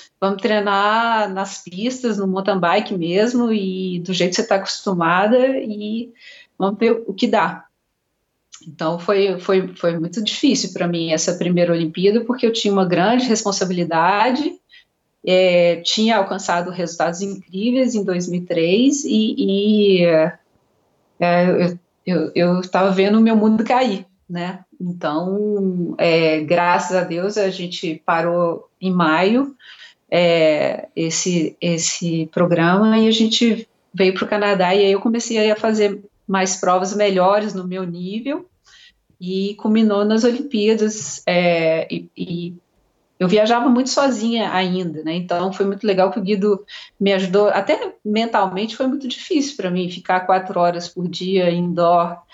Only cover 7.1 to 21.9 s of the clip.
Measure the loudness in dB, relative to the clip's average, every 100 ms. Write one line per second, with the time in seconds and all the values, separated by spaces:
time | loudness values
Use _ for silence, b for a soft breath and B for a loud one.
7.1 | -4 0 2 0 -4 -18 _ _ _ _
8.1 | _ _ _ _ -20 -20 -6 -4 -4 0
9.1 | 2 2 -2 0 0 0 -4 -2 -2 -4
10.1 | -4 -6 0 0 0 -2 -4 -2 -2 -2
11.1 | -2 -2 -2 0 2 2 2 -2 0 2
12.1 | 2 -2 -2 0 0 0 0 2 2 2
13.1 | 2 2 0 -2 -2 -2 -2 -2 0 2
14.1 | 2 0 0 -4 -6 _ b b _ _
15.1 | _ 2 4 4 4 4 2 -2 0 2
16.1 | 2 0 -4 -2 -2 -2 -6 -6 -2 -4
17.1 | -2 -8 -10 -10 -4 0 2 0 0 -2
18.1 | -2 -4 -6 -4 0 2 4 2 2 0
19.1 | 0 0 0 0 0 2 4 4 4 4
20.1 | 4 2 -4 _ _ _ _ _ _ _
21.1 | -2 2 2 2 2 0 -4 _